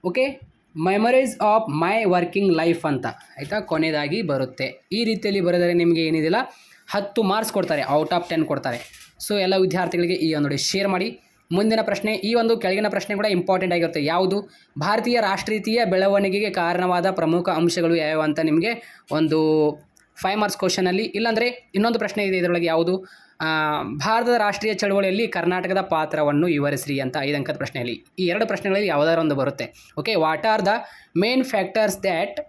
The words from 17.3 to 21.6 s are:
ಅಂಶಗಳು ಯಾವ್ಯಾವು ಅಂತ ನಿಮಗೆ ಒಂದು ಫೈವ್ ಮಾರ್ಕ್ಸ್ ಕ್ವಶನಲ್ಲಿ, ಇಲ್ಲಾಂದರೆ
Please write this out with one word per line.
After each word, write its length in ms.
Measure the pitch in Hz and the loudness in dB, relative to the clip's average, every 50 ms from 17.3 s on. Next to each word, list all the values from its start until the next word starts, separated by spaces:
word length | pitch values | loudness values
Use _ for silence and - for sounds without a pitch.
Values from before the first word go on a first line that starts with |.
| 165 175 175 - | 2 2 2 0
ಅಂಶಗಳು 460 | 175 156 165 170 170 185 170 165 170 | 0 2 2 0 2 2 2 2 2
ಯಾವ್ಯಾವು 260 | 165 156 151 160 156 | 2 0 0 0 0
ಅಂತ 180 | 156 156 151 156 | 0 0 0 0
ನಿಮಗೆ 600 | 160 160 151 165 170 220 233 233 - - - - _ _ | 0 2 2 2 2 0 -4 -4 -10 -20 -20 -20 _ _
ಒಂದು 600 | 147 151 160 156 151 160 156 156 156 156 151 151 147 151 - _ _ _ _ _ _ | -2 0 0 2 2 2 2 2 4 4 2 2 0 -4 -14 _ _ _ _ _ _
ಫೈವ್ 240 | - - 190 196 214 | -4 -2 -2 0 0
ಮಾರ್ಕ್ಸ್ 200 | 208 202 202 - | 0 -2 -2 -2
ಕ್ವಶನಲ್ಲಿ, 440 | - 185 175 196 185 180 180 190 220 | -2 -2 0 2 0 0 0 0 -2
ಇಲ್ಲಾಂದರೆ 680 | - - 202 226 233 220 220 240 247 247 - | -2 -4 -2 -2 0 0 0 0 -2 -2 -6